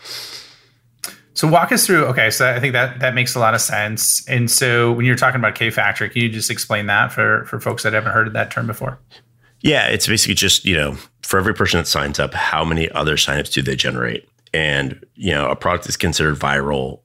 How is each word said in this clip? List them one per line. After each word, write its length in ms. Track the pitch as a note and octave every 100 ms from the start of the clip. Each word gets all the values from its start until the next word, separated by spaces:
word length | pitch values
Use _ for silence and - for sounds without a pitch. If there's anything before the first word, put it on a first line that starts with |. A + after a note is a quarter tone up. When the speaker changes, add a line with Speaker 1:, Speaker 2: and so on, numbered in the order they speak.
| - - - - - - _ _ _ _ - - _
Speaker 1:
So 140 | - D#3
walk 240 | E3+ E3+
us 120 | A#3
through, 200 | - E3+
okay, 260 | B2+ B2+ A2
so 180 | - C3
I 120 | B2
think 140 | C3+
that, 260 | A#2+ C3 B2+
that 140 | B2+
makes 200 | B2 A#2+
a 60 | B2
lot 140 | A2
of 60 | A2+
sense. 640 | - G#2 G#2+ A2 - - -
And 200 | B2+ A#2
so 440 | - B2+ A#2+ A#2
when 120 | A#2
you're 120 | B2+ B2
talking 240 | B2+ B2+
about 160 | G#2+ -
K 140 | A2+
factor, 380 | A2+ G2+ - G#2
can 140 | A#2+
you 60 | A#2
just 200 | A2 -
explain 380 | A#2 - G#2+ G#2
that 260 | G2+ B2
for, 320 | - A2 A2 A#2
for 120 | A2+
folks 240 | A#2 -
that 100 | A2
haven't 200 | G#2+ G#2+
heard 160 | A2+ A2
of 60 |
that 180 | A2+ A2+
term 160 | B2 A#2
before? 320 | G#2 B2+ - _ - _ _ _ _
Speaker 2:
Yeah, 260 | D3+ C#3 A#2+
it's 180 | G#2+ -
basically 280 | A2 -
just, 300 | G2 F#2+ -
you 120 | - E2
know, 200 | D2 C2+ - _
for 160 | - F#2+
every 140 | G2+
person 240 | F#2 G2 -
that 100 | D2+
signs 320 | D2+ C#2+ C#2+
up, 140 | C#2
how 300 | - - D#2
many 240 | D#2+ E2 D#2+
other 240 | D2 D2+ D2
signups 360 | - C#2+ C#2+
do 100 | C#2
they 120 | C2
generate? 540 | C2 B1+ B1+ A#1+ A1+ - _ _
And, 500 | D#2+ D#2 C#2 C#2 - - -
you 160 | F#2
know, 160 | C#2+ C2+
a 60 | C#2
product 320 | E2+ F2 -
is 80 | -
considered 400 | E2+ - D#2 D2
viral, 640 | C#2 C#2 C#2 C#2 C2 -